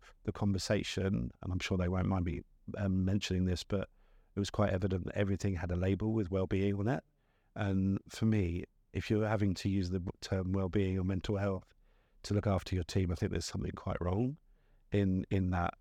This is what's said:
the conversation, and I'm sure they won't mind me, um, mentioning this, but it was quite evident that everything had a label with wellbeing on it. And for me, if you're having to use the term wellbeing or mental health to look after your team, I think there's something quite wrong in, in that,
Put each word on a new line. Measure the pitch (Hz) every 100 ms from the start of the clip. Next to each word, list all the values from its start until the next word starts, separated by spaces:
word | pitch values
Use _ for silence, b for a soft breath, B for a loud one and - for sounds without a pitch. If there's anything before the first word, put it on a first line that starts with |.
| B -
the | -
conversation, | - 104 92 - 104 - - 95 110 123 -
and | -
I'm | 90
sure | - 95
they | 87
won't | 92 95
mind | 95 85
me, | 73 - _ - -
um, | 98 92 92
mentioning | 101 - 92 92
this, | 90
but | - 98 - _ _ - _ -
it |
was | 98
quite | - 104
evident | 92 98 92 -
that | -
everything | 101 98 101 90
had | 87
a | 90
label | 92 98 110
with | 113 90
wellbeing | 95 95 98 98 101
on | 104
it. | 151 - _ _ _ _ -
And | 101 95 95 98 -
for | - 113
me, | 107 87 85 - _ _
if | - -
you're | 107 107
having | 107 101 87
to | 101
use | 98 90
the | 92 90 -
term | - 95 92
wellbeing | 98 92 104 95 95
or |
mental | 92 95 - 101
health | 101 92 - _ _ _ _ _
to | -
look | 104 104
after | 92 - 92
your | 85
team, | 98 87
I | 90
think | 98
there's | 87 -
something | 98 95 -
quite | - -
wrong | 87 98 127 151 _ _ _ _ _
in, | 101 98 92 -
in | 98 92
that, | 90 87 -